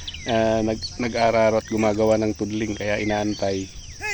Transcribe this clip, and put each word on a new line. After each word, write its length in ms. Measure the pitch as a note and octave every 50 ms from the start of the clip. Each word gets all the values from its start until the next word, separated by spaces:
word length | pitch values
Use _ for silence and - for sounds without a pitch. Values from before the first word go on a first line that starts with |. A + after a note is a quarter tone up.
| - - - - - C3
ah, 320 | A#2+ A2+ A2+ A2+ A2 A2
nag-, 360 | A2 A2 A2 A2 - - - -
nag-araro 560 | B2 A#2 A2+ A#2+ A#2 A2+ A2+ A2+ A2 A2 A2
at 80 | A2 -
gumagawa 560 | - A2+ G#2+ A2 G#2+ G#2 G#2 A2 A2 A2 A2
ng 160 | A2 A2 G#2
tudling. 400 | - G#2+ G2+ G#2+ G#2+ A2 G#2+ G2+
Kaya 240 | G2+ G2+ G#2 G#2 G#2+
inaantay 640 | G#2+ G#2+ G#2 G#2 G#2 G#2 G2+ - G2 G2 G2 F#2+ F#2+ F#2+ - - - - - - G4 G#4+